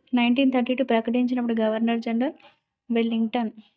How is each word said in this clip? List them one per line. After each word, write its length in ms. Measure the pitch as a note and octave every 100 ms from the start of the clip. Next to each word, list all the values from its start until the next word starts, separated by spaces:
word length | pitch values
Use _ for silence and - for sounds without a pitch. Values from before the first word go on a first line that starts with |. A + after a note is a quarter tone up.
| -
నైన్టీన్ 380 | B3 A#3+ B3 C4
థర్టీ 220 | B3+ A#3+
టూ 100 | B3+
ప్రకటించినప్పుడు 720 | B3+ A#3 A3+ B3 B3 B3+ A#3+ A3+
గవర్నర్ 400 | A3 A3 A3+ A#3 A3+
జనరల్ 260 | A3+ C4+ - - _ _ _ -
వెల్లింగ్టన్. 600 | A3+ A#3 A3+ A3+ B3 A3 - -